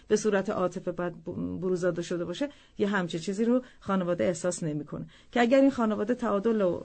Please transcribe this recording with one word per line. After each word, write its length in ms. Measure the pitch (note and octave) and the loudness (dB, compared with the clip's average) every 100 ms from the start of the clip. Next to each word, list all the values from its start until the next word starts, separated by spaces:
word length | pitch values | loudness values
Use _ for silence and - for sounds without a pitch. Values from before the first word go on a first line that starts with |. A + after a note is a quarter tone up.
| - | 0
به 80 | G#3+ | 0
صورت 340 | G#3+ G3 G3 | 2 0 0
عاطفه 420 | F#3+ F3+ F#3 F#3 | 0 -2 -2 -6
باید 320 | F3 F3 F3 | -4 -6 -6
ب-، 360 | F3+ F3 F3 F3+ | -10 -6 -6 -4
بروز 200 | F#3 F3+ | -2 0
داده 200 | F3+ E3+ | 0 -2
شده 240 | E3+ F3 F3 | -4 -4 -4
باشه، 240 | F3 C#4 - - - | -4 -6 -8 -16 -4
یه 100 | G3+ | 0
همچه 320 | G3+ F3 E3 | 0 -2 -4
چیزی 260 | F3+ G3 A#3 | -4 0 2
رو 160 | B3 B3+ - | 2 0 -8
خانواده 440 | - F#3+ F3 F3 | -2 0 0 0
احساس 400 | G#3+ D#3+ F3+ E3+ | 0 0 -2 -2
نمی‌کنه. 420 | D#3+ D3+ D3 - D#3+ - - | -4 -4 -6 -10 -12 -16 -4
که 100 | C4 | 2
اگر 200 | A#3+ C4+ | 6 6
این 100 | C#4 | 6
خانواده 420 | C4 A3 G#3 G#3 | 4 0 0 -2
تعادل 480 | A#3+ A3 G3+ A3+ A3 | -2 0 0 2 2
و 200 | F#3 - | 2 -2